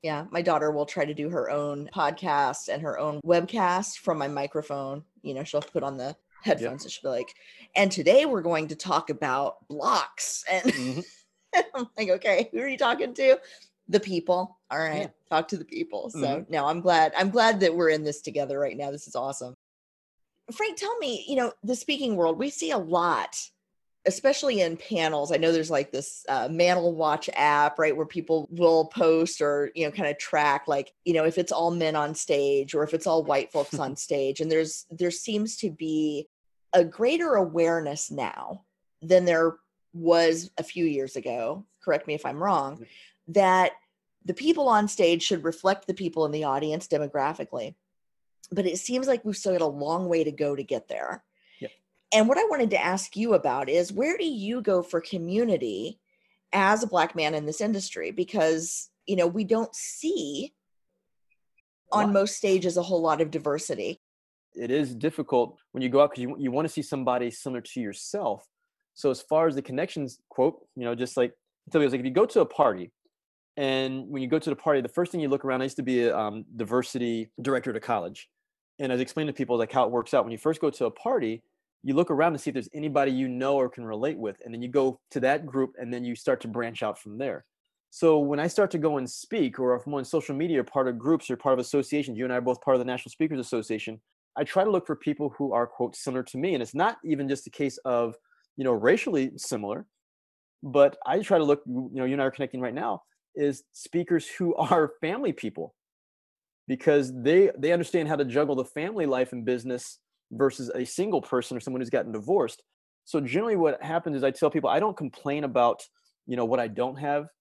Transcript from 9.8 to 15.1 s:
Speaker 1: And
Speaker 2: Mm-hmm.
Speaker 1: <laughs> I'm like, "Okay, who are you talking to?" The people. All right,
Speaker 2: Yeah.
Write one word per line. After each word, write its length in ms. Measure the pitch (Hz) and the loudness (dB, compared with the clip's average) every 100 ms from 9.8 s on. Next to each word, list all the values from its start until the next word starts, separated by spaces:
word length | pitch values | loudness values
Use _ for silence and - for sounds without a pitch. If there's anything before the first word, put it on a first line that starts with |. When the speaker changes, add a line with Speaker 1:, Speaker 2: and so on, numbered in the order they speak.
| 160 123 - - - - - | 0 2 0 -6 -8 -6 -2
Speaker 1:
And 140 | 185 | 0
Speaker 2:
Mm-hmm. 360 | 240 - 127 135 180 - _ _ _ | 0 0 -4 -6 -8 -16 _ _ _
Speaker 1:
<laughs> 200 | 349 - | 0 0
I'm 140 | 269 240 - | -4 -8 -6
like, 100 | 208 | 0
"Okay, 380 | 190 220 185 226 | 0 4 2 2
who 80 | - | -4
are 80 | 269 | -4
you 100 | 262 | 0
talking 360 | 254 247 247 | 0 0 -4
to?" 260 | 247 262 262 - - - _ - | 2 4 4 2 -20 -20 _ 0
The 120 | 175 | 0
people. 580 | 190 180 170 180 190 _ _ | 2 -4 0 0 0 _ _
All 80 | 147 | -4
right, 240 | 160 151 | -2 -2
Speaker 2:
Yeah. 80 | 156 | -6